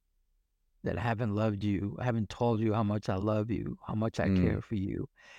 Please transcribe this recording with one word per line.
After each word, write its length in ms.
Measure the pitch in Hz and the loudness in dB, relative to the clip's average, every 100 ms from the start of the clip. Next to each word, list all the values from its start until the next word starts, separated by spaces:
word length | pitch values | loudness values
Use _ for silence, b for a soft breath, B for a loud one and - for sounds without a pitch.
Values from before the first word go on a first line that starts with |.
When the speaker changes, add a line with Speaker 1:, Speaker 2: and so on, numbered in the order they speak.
| _ _ _ _ _ _ _ _ | _ _ _ _ _ _ _ _
Speaker 1:
that 140 | 90 90 | -6 -2
I 40 | |
haven't 340 | 117 110 117 101 | -2 -2 -2 0
loved 280 | 110 101 | 0 0
you. 320 | 104 95 101 - | 0 0 -2 -4
I 60 | 123 | -2
haven't 240 | 117 101 | -2 -2
told 300 | - 120 110 | 0 2 2
you 140 | 110 | 2
how 100 | 104 | 2
much 260 | 101 107 - | 2 0 -2
I 60 | 95 | -2
love 360 | 107 107 107 | 0 0 0
you, 260 | 104 101 - - | -2 -4 -6 -6
how 80 | |
much 260 | 107 110 - | -2 0 2
I 100 | 95 | 4
Speaker 2:
Mm. 20 | |
Speaker 1:
care 300 | 92 90 - | 4 4 2
for 140 | - 107 | -2 -2
you. 320 | 98 - - B B | -2 -4 -6 B B